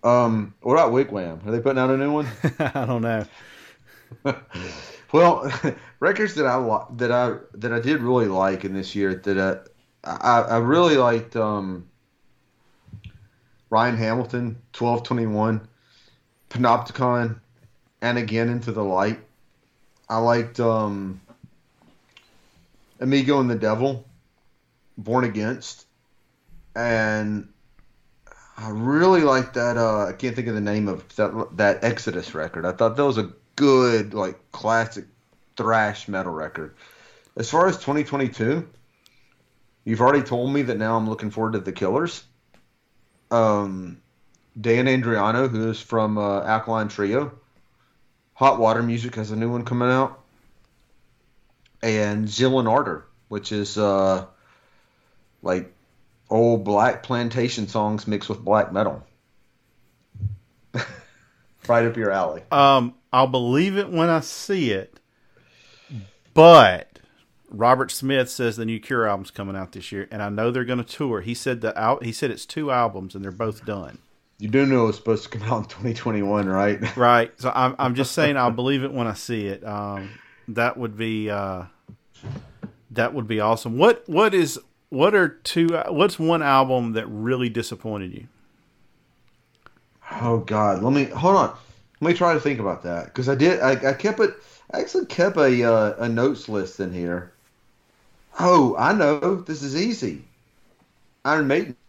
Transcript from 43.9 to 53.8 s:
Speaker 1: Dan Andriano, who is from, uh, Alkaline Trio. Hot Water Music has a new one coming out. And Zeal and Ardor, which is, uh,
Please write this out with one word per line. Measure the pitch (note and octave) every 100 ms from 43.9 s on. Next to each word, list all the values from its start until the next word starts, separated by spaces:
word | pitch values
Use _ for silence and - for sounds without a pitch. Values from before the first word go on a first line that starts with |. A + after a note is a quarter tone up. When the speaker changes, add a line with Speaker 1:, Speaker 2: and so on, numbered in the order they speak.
| - _ _ _ _ _ -
Speaker 1:
Dan | A2+ A#2 B2+
Andriano, | C3 A#2 A2 G#2 A2+ C3
who | A2+ A2+
is | A2
from, | - A2+ G#2+ G#2
uh, | G#2 G2
Alkaline | - A2 A2 A2 G#2
Trio. | G#2 G2+ A#2 D3 - _ _ _ _ _ _ _ _ _
Hot | _ C3+ A#2
Water | A2+ A2+
Music | A#2 A#2 A#2+ A#2
has | G#2+
a | G#2+
new | A#2
one | A#2+ A#2
coming | A#2+ B2
out. | B2+ C3+ - _ _ _ _ _ _ _ _ _ _ _ _ _ _ _ _
And | A#2 A2 G#2 G#2 G#2+
Zeal | G2+ B2+ C3
and | A2+
Ardor, | A#2+ C3+ D#2+ - _ _
which | G#2 G2+
is, | G#2+ G2+
uh, | -